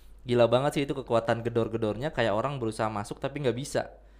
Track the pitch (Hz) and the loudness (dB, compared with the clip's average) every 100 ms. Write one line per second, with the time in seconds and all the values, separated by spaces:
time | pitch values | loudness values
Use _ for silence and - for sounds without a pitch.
0 | - - 123 120 117 123 147 151 143 139 | -20 -16 0 4 6 6 2 0 -2 -4
1 | 120 117 113 117 113 117 110 110 110 104 | 0 0 2 0 0 0 0 0 -2 -2
2 | 143 156 113 104 131 139 113 107 110 107 | -4 0 2 2 0 -2 -4 -2 -2 -2
3 | 104 - 139 147 139 117 - 123 - - | -6 -6 -6 -2 -2 -2 -2 -4 -4 -8
4 | - - | -20 -10